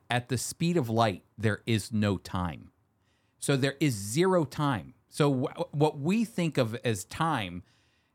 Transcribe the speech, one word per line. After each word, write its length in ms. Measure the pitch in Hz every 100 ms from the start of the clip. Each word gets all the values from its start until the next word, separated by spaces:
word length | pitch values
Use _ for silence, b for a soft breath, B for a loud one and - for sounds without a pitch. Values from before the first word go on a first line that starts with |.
| -
at 200 | 123 -
the 80 | 123
speed 400 | - - 165 175
of 120 | 117
light, 340 | 113 113 90 - -
there 240 | 107 101
is 260 | - 110 -
no 260 | 107 104 92
time. 540 | - 95 90 60 - _ _ _ _ _ _ _
So 180 | - 135
there 180 | 135 135
is 140 | 151
zero 500 | 104 101 135 190 180
time. 480 | 139 - 147 107 67 - _
So 240 | - 147
wh-, 420 | 131 143 - -
what 240 | 147 151 151
we 240 | 147 220
think 340 | 220 - 165 143
of 180 | 113 117
as 180 | 120 104
time 600 | - - 165 135 92 90 - _ _ _ _